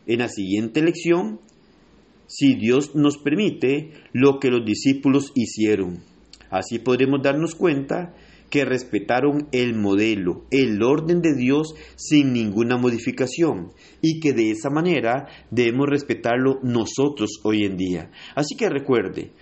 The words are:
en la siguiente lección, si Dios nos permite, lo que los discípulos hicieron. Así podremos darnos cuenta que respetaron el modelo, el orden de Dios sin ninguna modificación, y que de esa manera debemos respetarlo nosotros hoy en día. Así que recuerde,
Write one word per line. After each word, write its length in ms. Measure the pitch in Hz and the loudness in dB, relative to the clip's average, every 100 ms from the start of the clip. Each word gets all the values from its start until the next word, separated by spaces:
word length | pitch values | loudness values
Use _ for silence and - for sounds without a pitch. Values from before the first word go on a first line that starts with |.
| - | -2
en 140 | 117 | -2
la 80 | 117 | -2
siguiente 540 | 107 95 104 113 151 | -4 -2 -2 -2 0
lección, 580 | 165 160 165 170 214 214 - _ _ _ _ _ _ _ - | 0 0 0 0 0 -8 -18 _ _ _ _ _ _ _ -16
si 280 | - 139 | 0 2
Dios 400 | 113 110 131 147 | 2 2 2 2
nos 240 | 151 147 143 | 2 2 2
permite, 720 | 143 165 202 - 127 143 156 - - | -2 0 0 0 0 0 -4 -16 -6
lo 260 | 120 139 139 | 2 4 4
que 120 | 131 | 2
los 140 | 120 | 0
discípulos 680 | 110 104 135 135 139 139 - | 0 0 0 2 2 2 0
hicieron. 640 | 127 107 107 107 101 90 90 - _ _ - - | -2 -2 0 2 2 0 -8 -16 _ _ -20 -6
Así 280 | 95 - 117 | -6 -4 -4
podremos 440 | 117 123 135 139 | 0 2 2 2
darnos 320 | 139 143 165 | 0 0 -2
cuenta 600 | - 180 139 139 180 175 - - - - | 0 0 0 -2 -6 -6 -14 -20 -20 -4
que 140 | 143 | -2
respetaron 840 | 123 127 - 104 98 120 143 147 147 | 0 -2 -2 -4 0 0 2 0 -2
el 240 | 127 123 | -2 0
modelo, 680 | 113 101 98 110 101 87 85 - | 0 0 2 2 0 -2 -4 -2
el 320 | 135 123 104 | 0 2 2
orden 380 | 117 156 160 175 | 2 2 0 0
de 140 | 165 | 0
Dios 400 | 131 123 147 156 - - - | 0 2 0 -2 -8 -20 -14
sin 360 | - 151 135 | 2 2 4
ninguna 440 | 123 107 101 117 123 | 2 0 0 0 2
modificación, 960 | 123 117 127 123 127 - 160 95 90 - - - | 0 0 -4 -4 -4 0 0 -2 -8 -18 -20 -4
y 200 | 160 160 | -2 0
que 120 | 151 | 0
de 200 | 113 110 | 2 0
esa 180 | 110 139 | 0 -2
manera 560 | 151 175 147 113 131 - - - | 0 0 0 0 -2 -4 -18 -6
debemos 380 | 117 117 123 139 | 0 2 2 0
respetarlo 720 | 143 143 113 117 120 135 131 | 0 -2 -4 0 0 2 0
nosotros 800 | 127 117 104 - 143 143 104 - | 0 -2 -2 0 -2 -2 -6 -4
hoy 220 | 107 107 | -2 0
en 120 | 101 90 | 0 -2
día. 340 | 92 85 80 - - | -4 -4 -8 -18 -10
Así 200 | - 147 - | -6 -6 -2
que 120 | 208 | -2
recuerde, 640 | 139 139 117 92 - - - | -2 0 0 0 -6 -12 -16